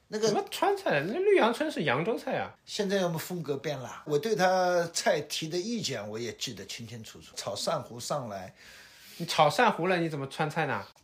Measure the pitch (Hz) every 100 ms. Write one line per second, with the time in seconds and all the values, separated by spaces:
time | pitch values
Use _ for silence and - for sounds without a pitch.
0 | - 214 220 392 - - 370 392 311 147
1 | 160 311 403 370 226 233 311 285 147 123
2 | 170 277 - 160 95 - - - 196 196
3 | 175 160 - 180 147 139 160 135 120 -
4 | - 147 226 185 185 185 180 175 170 -
5 | 226 165 - - 160 175 208 233 139 117
6 | 104 110 117 - 131 101 95 - 113 117
7 | 110 82 - - - 104 - 160 113 120
8 | - 147 120 98 92 - - - - -
9 | - - 170 - 147 156 208 160 175 175
10 | 165 147 135 - 156 165 143 110 - -